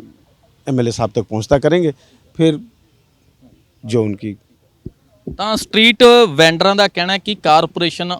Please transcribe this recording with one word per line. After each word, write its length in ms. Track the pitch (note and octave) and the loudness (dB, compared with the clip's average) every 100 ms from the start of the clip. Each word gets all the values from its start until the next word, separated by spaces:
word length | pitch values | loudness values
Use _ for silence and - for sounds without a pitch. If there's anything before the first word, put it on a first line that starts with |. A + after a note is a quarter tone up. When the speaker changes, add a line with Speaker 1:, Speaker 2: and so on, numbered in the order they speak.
| A2 _ _ _ _ _ - | -12 _ _ _ _ _ -6
Speaker 1:
एमएलए 220 | C3 A#2 | -4 -4
साहब 200 | A2 A2+ A#2+ | -4 -4 -4
तक 60 | |
पहुंचता 360 | G2+ G#2+ A2 C#3+ | -6 -6 -2 0
करेंगे, 340 | D3 F3 D#3+ - _ _ _ - | 0 0 -2 -6 _ _ _ -4
फिर 240 | D#3+ D3+ A#3 _ _ _ _ _ _ _ _ _ _ _ A2+ | -2 -2 -8 _ _ _ _ _ _ _ _ _ _ _ -6
जो 180 | A#2 | -4
उनकी 340 | G#2+ G2 G#2+ G2+ _ _ _ _ - - _ _ - - | -2 -6 -12 -14 _ _ _ _ -20 -20 _ _ -16 -10
Speaker 2:
ਤਾਂ 200 | G#3 G#3+ | -6 -6
ਸਟਰੀਟ 460 | - G3+ A3+ A3+ A#3+ A#3+ A3+ | -2 2 2 6 6 6 4
ਵੈਂਡਰਾਂ 460 | C#3+ D#3+ E3 F#3 G3+ | 2 2 2 0 2
ਦਾ 120 | G3 | 0
ਕਹਿਣਾ 260 | - F3 | -2 -6
ਹੈ 40 | G3 | -6
ਕਿ 180 | G#3 G#3 | -6 -6
ਕਾਰਪੋਰੇਸ਼ਨ 840 | E3 D3+ E3 F#3 E3+ - F3 | 2 2 2 -4 -6 -6 -10